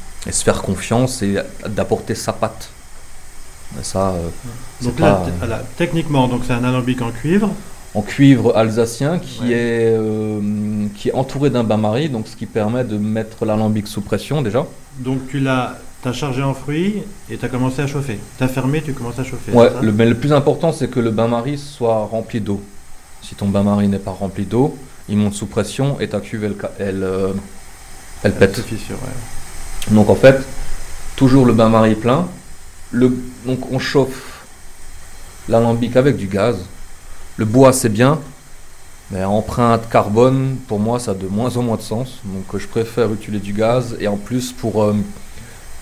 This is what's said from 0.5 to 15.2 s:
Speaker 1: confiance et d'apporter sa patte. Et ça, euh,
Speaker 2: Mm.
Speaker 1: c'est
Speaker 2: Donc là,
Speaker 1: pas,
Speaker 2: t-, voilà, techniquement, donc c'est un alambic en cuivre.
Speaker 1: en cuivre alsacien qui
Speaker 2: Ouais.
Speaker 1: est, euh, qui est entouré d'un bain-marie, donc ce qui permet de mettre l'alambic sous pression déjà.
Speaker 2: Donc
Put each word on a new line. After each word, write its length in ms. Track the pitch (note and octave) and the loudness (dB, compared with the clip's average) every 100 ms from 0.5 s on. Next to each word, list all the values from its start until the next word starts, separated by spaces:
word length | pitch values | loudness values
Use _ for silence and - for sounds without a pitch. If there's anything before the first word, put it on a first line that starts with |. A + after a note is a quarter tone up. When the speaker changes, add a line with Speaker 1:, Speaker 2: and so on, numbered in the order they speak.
| F2+ | 0
Speaker 1:
confiance 580 | - F#2 - A#2 B2+ - | 0 -4 0 2 2 0
et 160 | G2+ G2 - - - | 0 0 -4 -8 -6
d'apporter 460 | G2+ G2 G#2 - | -4 0 -2 -2
sa 180 | A2 - | -4 -4
patte. 380 | G#2 A2 - - - - - - - - - - - - - | -2 -4 -4 -14 -16 -16 -14 -12 -12 -12 -12 -14 -14 -12 -10
Et 60 | |
ça, 260 | G2+ F#2+ F#2+ | -4 0 0
euh, 160 | F2+ E2 | 0 -4
Speaker 2:
Mm. 200 | - - - - - | -8 -10 -12 -12 -6
Speaker 1:
c'est 60 | B2 | -4
Speaker 2:
Donc 120 | A#2+ | 0
là, 140 | D#3 F#2+ | 2 2
Speaker 1:
pas, 80 | F2 | 0
Speaker 2:
t-, 60 | F2 | -4
voilà, 240 | A#2 A2+ - - | -4 -4 -6 -4
techniquement, 500 | E3+ E3 D#3 C3+ B2 | -2 0 0 2 2
donc 140 | B2 B2 | 0 0
c'est 80 | |
un 100 | A#2+ | 0
alambic 380 | B2 B2+ B2 B2+ | 0 0 0 -2
en 80 | A#2 | -4
cuivre. 400 | - D3+ G3 G#3+ E3 - - - | -4 0 2 2 -2 -8 -16 -8
Speaker 1:
en 80 | - | -6
cuivre 520 | G2+ - C#3 B2+ A2+ G#2 | -2 6 8 8 6 4
alsacien 640 | A2+ A2 A2+ - C#3 F3 | 4 2 0 0 0 -2
qui 220 | C3 - | -4 -4
Speaker 2:
Ouais. 60 | B2 | 0
Speaker 1:
est, 440 | A#2 A#2+ A#2 A2+ A2+ | 0 2 2 4 2
euh, 880 | A2 G#2+ G#2+ G#2+ G2+ G#2 G#2+ G#2+ G#2 G2+ | 2 -2 -2 -2 -2 -2 -2 -2 -2 -4
qui 120 | B2+ | -2
est 40 | |
entouré 340 | - C3+ C3+ C#3+ | -2 -2 0 2
d'un 160 | A#2+ | 2
bain-marie, 460 | G#2+ G#2+ G#2+ A#2+ B2 | 2 2 2 0 0
donc 180 | A#2 G#2 | -4 -6
ce 80 | - | -10
qui 80 | |
permet 400 | G#2 A2+ G#2+ B2 | -6 -2 0 0
de 140 | A2+ G#2+ | -2 -2
mettre 480 | G#2+ A2 A2 - G#2+ | -2 -2 -4 -4 0
l'alambic 420 | G#2+ G#2+ G#2+ G#2 | 2 2 0 -2
sous 140 | - | -6
pression 400 | - G#2 - D3 | -4 -4 -2 -2
déjà. 240 | A#2 A2+ E3 - - C3 | 0 0 -2 -8 -16 -10
Speaker 2:
Donc 280 | B2+ C3 | -4 -4